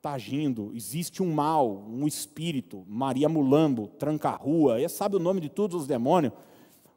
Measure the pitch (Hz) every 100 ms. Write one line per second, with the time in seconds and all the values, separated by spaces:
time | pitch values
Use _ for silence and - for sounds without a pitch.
0 | 156 143 101 135 151 117 104 117 110 147
1 | 175 - 185 151 147 160 123 98 107 117
2 | 147 - - - 165 139 - 101 92 104
3 | 135 131 147 160 135 147 160 120 104 -
4 | 143 151 147 110 123 165 143 113 165 -
5 | 202 196 170 190 147 - 208 170 135 131
6 | 123 180 135 - - - - _ _